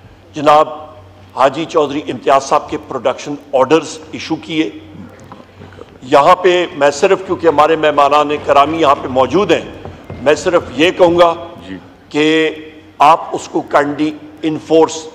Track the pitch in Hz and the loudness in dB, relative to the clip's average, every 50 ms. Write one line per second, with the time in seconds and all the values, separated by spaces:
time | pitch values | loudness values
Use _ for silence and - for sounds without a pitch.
0 | - - - - - - - 151 139 151 151 151 156 151 - - - - - - | -20 -20 -20 -20 -20 -16 -10 -2 2 4 4 4 2 0 -4 -14 -16 -18 -20 -20
1 | - - - - - - - 123 127 - - 165 160 - - 165 147 135 139 151 | -20 -20 -20 -20 -20 -10 -2 0 0 0 0 -2 -6 -2 0 0 0 0 -4 -8
2 | 139 131 127 113 - - 135 139 135 - - - - - 156 147 - - 143 127 | -8 -8 -10 -6 -2 0 0 0 0 0 -2 -2 -2 -4 -10 -10 -10 -8 -8 -6
3 | 110 131 120 - - 151 147 139 - - - 127 131 123 156 165 151 127 - - | -4 -4 -4 -6 -8 -12 -12 -12 -10 -4 0 0 2 4 2 0 0 -2 -14 -16
4 | - - - - - - 160 151 - - 160 156 156 - - - - - - - | -18 -16 -14 -12 -8 -8 -8 -8 -8 -6 -4 -4 -4 -4 -6 -14 -20 -20 -20 -20
5 | - - - - - - - - - - - - - - - - - - - - | -20 -20 -20 -20 -20 -20 -20 -20 -20 -20 -20 -20 -20 -20 -20 -20 -20 -20 -20 -16
6 | - 127 147 139 143 175 185 - - 185 180 180 170 - - 147 139 147 - - | -4 0 2 4 6 6 4 4 4 2 2 2 0 -4 -2 0 0 0 0 2
7 | 208 190 190 185 - - 175 - 165 165 147 143 151 156 160 156 156 151 143 147 | 0 0 0 0 -2 -6 -6 0 0 2 4 4 4 2 2 2 0 0 2 4
8 | 143 139 147 151 147 147 151 147 - 143 139 139 143 151 160 165 156 135 143 - | 2 4 4 2 0 0 -2 -4 0 2 2 4 2 2 0 0 2 2 2 0
9 | - 143 127 127 131 117 131 185 208 170 156 117 - - - - - - - - | -2 -4 -2 0 0 0 0 0 2 2 0 0 -2 -8 -16 -16 -18 -18 -18 -18
10 | - - - - 123 143 156 - - 185 170 165 117 - 123 131 165 185 - - | -18 -18 -12 -4 0 0 0 0 0 0 0 0 -2 -2 -2 0 0 0 2 4
11 | 185 170 170 175 175 170 165 165 170 - - - - 95 95 87 - - - - | 2 4 6 4 4 4 2 -2 -8 -16 -18 -20 -18 -18 -18 -18 -18 -20 -20 -20
12 | - - - 147 151 156 160 160 160 151 - - - - - - - - - - | -14 -6 -2 0 0 2 2 2 0 -2 -4 -8 -14 -20 -20 -20 -20 -8 -2 2
13 | 143 147 165 170 - - - 160 - - - 170 135 - - 151 143 143 143 143 | 4 4 4 4 0 -6 -10 -10 -8 -6 -6 -8 -4 -2 0 0 0 0 -2 -4
14 | 151 156 151 - - - - - - 160 156 135 - - 156 160 156 151 - - | -4 -4 -6 -8 -16 -20 -14 -6 -6 -6 -6 -6 -4 2 4 4 4 2 0 -6
15 | - - | -14 -16